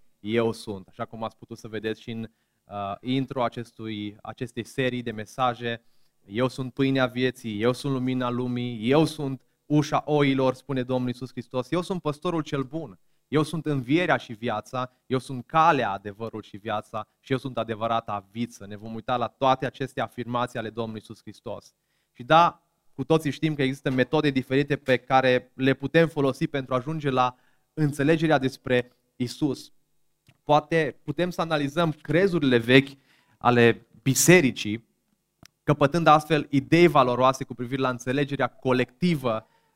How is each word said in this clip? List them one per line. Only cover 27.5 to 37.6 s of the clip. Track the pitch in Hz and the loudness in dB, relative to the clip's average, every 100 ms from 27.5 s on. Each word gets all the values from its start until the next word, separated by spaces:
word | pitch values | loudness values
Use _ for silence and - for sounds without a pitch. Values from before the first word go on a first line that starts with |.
| _ _ | _ _
înțelegerea | - 151 143 143 165 156 143 | -2 -2 2 2 2 2 2
despre | 131 - 131 123 123 _ _ - | 0 -4 -2 -2 -2 _ _ -8
Isus. | 120 - 156 123 - _ _ _ _ _ _ _ | -8 -4 -4 -4 -12 _ _ _ _ _ _ _
Poate | - 147 - 165 143 - | 2 2 2 0 0 -4
putem | - 147 175 | -8 -4 -4
să | 175 | -4
analizăm | 165 156 139 151 165 | -2 -2 -2 0 0
crezurile | 147 - 156 190 170 139 120 | -2 0 2 2 2 4 4
vechi | 113 135 135 - _ _ _ _ | 8 6 6 -2 _ _ _ _
ale | 120 120 117 110 - _ | 2 6 6 4 -4 _
bisericii, | 139 123 - 180 135 - 107 110 _ _ _ _ _ _ - _ | -2 2 6 6 6 0 -6 -8 _ _ _ _ _ _ -20 _
căpătând | - 147 139 170 160 | -2 2 2 2 6
astfel | 151 151 151 - | 6 4 -2 0
idei | 139 123 165 175 | -2 2 6 6
valoroase | 143 127 120 127 131 | 6 2 4 2 2
cu | - | -4
privire | 131 | -10